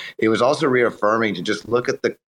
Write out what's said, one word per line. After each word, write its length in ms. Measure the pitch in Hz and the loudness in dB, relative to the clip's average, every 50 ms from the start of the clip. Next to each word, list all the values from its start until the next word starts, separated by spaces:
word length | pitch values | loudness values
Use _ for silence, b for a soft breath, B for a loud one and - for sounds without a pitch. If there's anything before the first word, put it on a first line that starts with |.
| B B B B | B B B B
it 100 | 110 110 | 0 2
was 140 | 113 101 | 2 4
also 240 | 120 131 151 139 160 | 2 2 2 2 0
reaffirming 680 | 139 127 123 120 107 - - 104 104 110 117 113 104 95 | 2 2 2 2 0 0 0 0 2 2 2 0 -2 -2
to 60 | 87 | -4
just 260 | 87 104 104 82 - - | -4 -4 -6 -6 -4 -2
look 200 | 117 123 123 135 | -2 -2 0 -2
at 140 | - - | -4 -2
the, 140 | - - - - _ | -4 -4 -4 -6 _